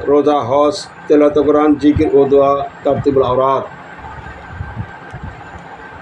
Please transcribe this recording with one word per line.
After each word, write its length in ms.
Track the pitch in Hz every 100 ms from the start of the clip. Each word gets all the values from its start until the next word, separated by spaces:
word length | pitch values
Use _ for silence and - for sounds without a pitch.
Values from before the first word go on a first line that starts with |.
| -
রোজা, 280 | 143 143 147 117
হজ, 260 | 139 147 143 - - -
তেলাওয়াত 300 | 151 147 151
কোরআন, 300 | 143 147 151 143
জিকির 340 | 147 143 151
ও 80 | 135 135
দোয়া, 200 | 139 139 139 - -
তারতিবুল 400 | 143 127 147 135
আওরাত। 420 | 123 127 135 135 - - - - - - - - - - - - - - - - - - - - - - - -